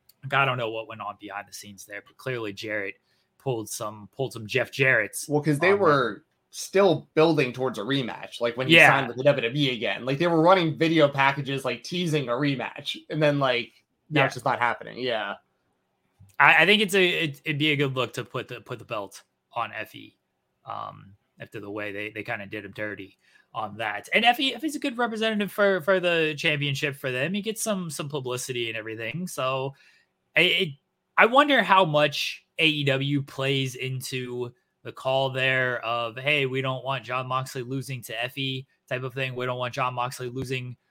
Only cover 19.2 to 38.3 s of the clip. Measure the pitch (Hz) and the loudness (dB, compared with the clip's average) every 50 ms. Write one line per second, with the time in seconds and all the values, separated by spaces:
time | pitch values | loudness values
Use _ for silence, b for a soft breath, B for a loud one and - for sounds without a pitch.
19.2 | _ _ _ _ _ _ - 120 113 107 107 110 107 - - 110 107 - _ _ | _ _ _ _ _ _ -6 -6 -6 -6 -6 -10 -10 -12 -12 -20 -20 -20 _ _
20.2 | _ _ _ _ _ _ _ _ _ - 107 104 107 101 101 104 101 98 101 _ | _ _ _ _ _ _ _ _ _ -12 -10 -10 -10 -10 -12 -16 -20 -20 -20 _
21.2 | _ _ _ - 113 - - 113 98 101 101 107 104 104 98 101 104 107 107 107 | _ _ _ -20 -18 -14 -14 -14 -12 -10 -8 -6 -6 -6 -6 -8 -8 -8 -8 -10
22.2 | 101 - 117 107 101 98 110 107 101 98 98 107 107 107 101 95 95 95 _ b | -8 -8 -8 -8 -8 -10 -10 -12 -12 -12 -10 -8 -8 -8 -8 -10 -14 -18 _ b
23.2 | b b b b b b - 113 110 104 101 107 113 107 104 104 - - 170 208 | b b b b b b -10 -8 -8 -8 -8 -6 -6 -6 -6 -8 -8 0 0 4
24.2 | 233 240 240 - 269 269 - 226 320 311 285 285 - 277 233 233 240 226 226 214 | 4 4 2 2 0 -4 -4 -4 -6 -6 -6 -4 -6 -6 -2 -2 -4 -4 -2 -2
25.2 | 220 220 220 208 208 180 - - 202 196 190 180 143 202 190 185 175 175 170 165 | -2 0 0 0 -2 -4 0 2 4 4 4 2 2 2 2 4 4 2 2 2
26.2 | 160 156 151 139 - 170 151 147 143 143 135 135 151 147 139 - - 131 123 127 | 2 0 0 0 0 0 0 0 0 -2 -2 -2 -2 -4 -4 -4 -6 -4 -2 -2
27.2 | 139 165 196 208 196 220 208 - - 220 202 190 180 160 143 - 160 139 156 143 | -2 -2 -2 -4 -4 -4 -6 -6 -4 -4 -4 -4 -4 -6 -6 -8 -8 -6 -6 -6
28.2 | 127 123 123 123 - - 123 120 117 113 110 110 107 113 110 113 113 113 127 170 | -4 -4 -4 -4 -4 -4 -4 -4 -4 -4 -4 -6 -8 -8 -8 -6 -6 -6 -6 -6
29.2 | 185 180 - 147 131 131 135 131 131 139 139 b b b b b b b b _ | -8 -8 -6 -4 -2 -2 -2 -2 -4 -6 -8 b b b b b b b b _
30.2 | _ _ - 156 170 180 170 175 196 156 139 _ _ _ _ _ _ _ - - | _ _ 2 4 4 4 4 0 -2 -4 -6 _ _ _ _ _ _ _ 4 6
31.2 | 196 226 247 277 294 294 277 240 190 180 196 190 190 156 151 151 151 151 143 - | 6 8 8 6 6 6 4 4 4 6 6 6 6 6 4 2 2 2 0 -2
32.2 | - - - - _ _ _ - 165 156 151 147 143 139 135 135 139 143 147 143 | -6 -6 -8 -12 _ _ _ 2 2 2 2 2 0 0 0 0 0 0 -2 -2
33.2 | 139 - - - 135 135 139 135 135 131 131 123 127 131 131 127 127 - 135 127 | -2 -4 -6 -4 -2 -2 0 0 -2 -4 -6 -8 -8 -6 -6 -8 -8 -8 -8 -8
34.2 | 123 120 120 123 120 123 - _ _ _ _ _ - 120 - - - 135 131 135 | -8 -6 -6 -8 -8 -8 -10 _ _ _ _ _ -18 -16 -14 -6 -4 -2 0 0
35.2 | 135 135 127 131 131 131 131 131 127 127 123 113 - 113 120 120 117 117 110 127 | 0 0 -2 0 0 2 2 2 0 0 -2 -4 -4 -4 -4 -2 -4 -6 -8 -6
36.2 | 131 143 151 147 135 127 127 135 131 131 131 127 120 131 139 127 107 117 123 127 | -2 0 0 2 0 0 -2 -4 -4 -4 -6 -6 -6 -6 -6 -6 -6 -6 -6 -6
37.2 | 131 127 127 131 131 135 - 135 120 123 135 135 117 - 135 120 104 - 110 117 | -4 -2 -4 -4 -4 -4 -8 -10 -8 -6 -6 -8 -8 -8 -12 -12 -12 -10 -8 -6
38.2 | 120 127 | -6 -6